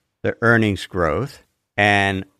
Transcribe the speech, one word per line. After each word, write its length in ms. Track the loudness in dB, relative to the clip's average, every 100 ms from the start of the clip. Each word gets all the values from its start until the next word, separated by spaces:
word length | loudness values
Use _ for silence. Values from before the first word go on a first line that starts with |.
| _ _
the 140 | -8 -2
earnings 440 | 2 2 2 -2 -6
growth, 560 | -2 -2 -2 -6 -12 _ _ _ -2
and 480 | 2 2 0 -4 -8